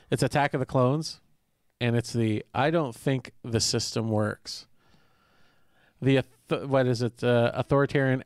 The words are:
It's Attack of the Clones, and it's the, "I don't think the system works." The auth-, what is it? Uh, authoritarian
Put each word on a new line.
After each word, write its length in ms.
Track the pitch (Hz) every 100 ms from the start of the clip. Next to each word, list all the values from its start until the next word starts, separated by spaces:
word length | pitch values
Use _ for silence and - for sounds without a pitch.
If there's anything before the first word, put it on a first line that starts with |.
| -
It's 120 | 139
Attack 320 | 131 147 143
of 60 | 147
the 60 | 123
Clones, 540 | 135 127 147 156 - _ _ _ _ _ -
and 160 | 120 117
it's 160 | -
the, 320 | 117 113 107 -
"I 160 | - 143
don't 240 | 170 143
think 380 | 113 - 131 - -
the 180 | 127 113
system 480 | - 120 - 120 113
works." 580 | 107 104 - - - - _ _ _ _ _ _ _ _ _ _ _ _ -
The 220 | 127 131
auth-, 440 | 127 _ - 143 135
what 180 | 135 127
is 160 | 120
it? 200 | 120 -
Uh, 260 | 123 120 117
authoritarian 680 | - - 139 143 147 135 131